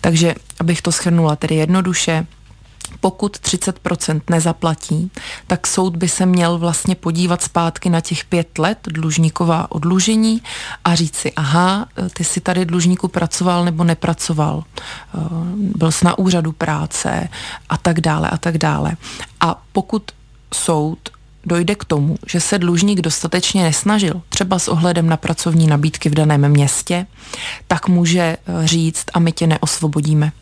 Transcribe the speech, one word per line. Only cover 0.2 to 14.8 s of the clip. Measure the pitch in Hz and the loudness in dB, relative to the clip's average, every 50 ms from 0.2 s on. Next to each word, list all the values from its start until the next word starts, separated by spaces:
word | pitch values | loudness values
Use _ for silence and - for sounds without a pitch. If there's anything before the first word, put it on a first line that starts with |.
| 170 170 - - - - - - | 2 2 0 -2 -10 -20 -8 -4
abych | - 160 175 - | -2 -2 -2 0
to | - 175 | -2 -2
shrnula | 165 - - 180 170 170 165 156 151 | -2 0 0 2 2 4 4 2 0
tedy | - - 160 160 | 0 -2 -2 0
jednoduše, | 156 156 156 180 190 180 180 175 - - - 165 160 165 - - - - - - - - - - - - - - - | 0 2 2 2 0 2 0 -2 -2 -2 0 0 -2 -2 -6 -12 -20 -20 -20 -20 -20 -20 -20 -20 -16 -16 -16 -8 -2
pokud | - 190 185 - 208 202 - - | -2 -2 -2 0 -4 -4 -4 -6
třicet | - - - 180 - - 180 - | -4 -4 -4 -2 -2 -4 -4 -4
procent | - - 175 - - - 156 156 - - | -4 -4 -4 -2 -2 -2 -2 -2 0 0
nezaplatí, | 170 165 160 170 160 - - 165 160 - - - 165 156 170 185 - - - - - - - | 0 2 2 0 -2 0 -2 -2 -2 -2 -4 -4 -2 -2 -2 -6 -8 -12 -14 -14 -14 -16 -4
tak | - 185 170 - | -4 -4 -2 -2
soud | - - - 185 190 170 | -2 0 0 0 0 0
by | 165 185 170 | 0 -2 -2
se | - - 185 | 0 2 2
měl | 185 180 180 175 165 175 170 | 2 4 4 2 2 0 0
vlastně | 170 170 165 - - - 185 | 0 -2 -2 0 0 -2 -2
podívat | - - 165 165 165 180 175 175 175 | -2 -2 -2 0 0 0 0 0 -2
zpátky | - - - 170 170 165 160 - - 185 | -4 -2 0 0 0 0 -2 -2 -2 0
na | 175 165 | 0 0
těch | 165 - 175 151 - | 0 -2 -6 -6 -4
pět | - - 175 165 - - - | -2 -2 -2 -2 -2 -2 -2
let | 139 190 220 - - | 0 0 -2 -4 -8
dlužníkova | - 156 160 160 156 151 165 165 156 - - 170 165 165 165 170 - | -8 -6 -4 -2 -2 2 2 2 2 2 0 0 2 2 0 0 -4
oddlužení | - 156 147 170 185 190 190 208 220 220 220 220 220 233 - - - - - - - - - | -4 -2 0 0 2 2 2 2 2 2 2 2 0 -2 -4 -8 -12 -12 -12 -12 -14 -10 -4
a | - 170 | -2 0
říct | 160 170 156 - | 0 0 -2 -4
si: | - - - - | -6 -6 -6 -4
„Aha, | - 156 135 143 170 180 185 190 202 214 - - - 185 180 | -4 -2 0 2 2 2 2 0 -2 -4 -8 -8 -8 -8 -8
ty | - - 175 | -6 -6 -4
si | - - 185 | -4 -4 -4
tady, | - - 180 180 185 | -2 -2 -2 0 -2
dlužníku, | 160 170 180 165 175 180 180 - 175 | 0 0 0 2 2 0 0 -2 -4
pracoval | - 175 170 165 - - 180 185 175 175 175 | -2 -2 -2 -2 -2 -2 0 0 2 2 0
nebo | 175 165 156 175 | 0 0 0 0
nepracoval, | 170 165 - - 170 165 - - - 165 151 - 156 151 151 160 | 0 0 0 0 -2 -2 -2 -2 -4 -2 0 0 0 -2 -4 -8
eh, | - - - | -10 -16 -16